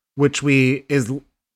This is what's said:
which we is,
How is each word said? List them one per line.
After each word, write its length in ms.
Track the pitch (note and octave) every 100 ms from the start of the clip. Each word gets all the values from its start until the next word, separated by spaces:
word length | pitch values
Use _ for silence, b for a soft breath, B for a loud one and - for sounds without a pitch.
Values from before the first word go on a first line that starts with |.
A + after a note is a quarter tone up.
| _
which 280 | - C#3+ C#3+
we 400 | C#3+ C3+ C3 C3+ -
is, 220 | C#3+ A2 C3+ - _ _